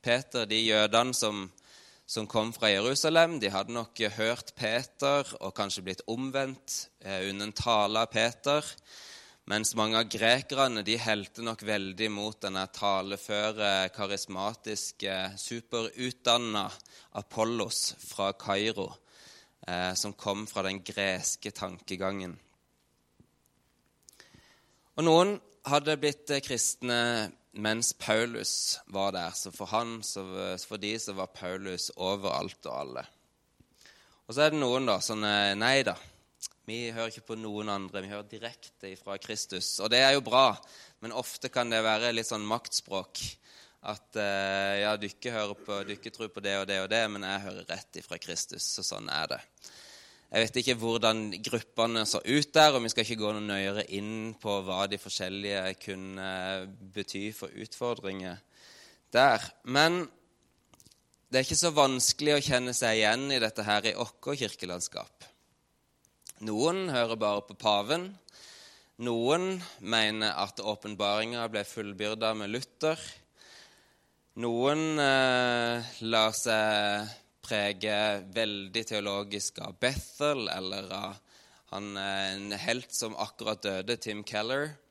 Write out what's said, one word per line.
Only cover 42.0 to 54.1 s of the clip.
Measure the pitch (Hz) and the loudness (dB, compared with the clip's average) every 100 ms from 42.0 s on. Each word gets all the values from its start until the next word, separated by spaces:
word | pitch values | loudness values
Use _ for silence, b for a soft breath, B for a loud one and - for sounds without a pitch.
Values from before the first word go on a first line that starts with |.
| 120 | 2
litt | 117 113 | 0 -2
sånn | 110 104 | -4 -2
maktspråk, | 113 - - - 95 92 - - - B B B B | -2 -2 -6 -2 -6 -6 -8 -10 -10 B B B B
at, | - 104 _ 113 | -8 -8 _ -2
eh, | 104 98 98 98 98 101 | 0 0 0 2 2 2
ja, | 104 107 | 2 2
dere | 104 - 123 | -2 -6 -6
hører | 113 104 101 | -2 -4 -6
på, | - 101 98 | -6 -4 -4
dere | 104 - | -8 -10
tror | - 110 | -10 -10
på | - 101 | -6 -2
det | 98 | -2
og | 98 | 0
det | 95 | -2
og | 95 | 2
det, | 110 110 | 2 2
men | 101 95 | -2 -4
jeg | 98 98 | -4 -6
hører | 98 - | -10 -8
rett | 90 - - | -8 -8 -16
ifra | - 87 | -10 -10
Kristus, | - 85 - - - - | -6 -6 -6 -6 -6 -4
så | - | -4
sånn | - - | -6 -4
er | 73 76 | -4 -2
det. | 65 - _ B B B B B B B | -6 -10 _ B B B B B B B
Jeg | - 113 | 0 2
vet | 127 | 2
ikke | 123 120 | 2 2
hvordan | 117 113 113 110 107 92 | 2 2 4 2 -2 -6
gruppene | 110 117 - - 113 113 110 | -2 -4 -4 0 2 2 0
så | - | 0
ut | - 139 143 160 | 2 2 4 8
der, | 151 135 | 8 8
og | 117 | 0
vi | |
skal | 117 | 0
ikke | 110 113 | 0 0
gå | 107 107 | -2 -2
noe | |
nøyere | 104 98 98 101 - 98 | -2 0 0 -2 -4 -4
inn | 104 | -6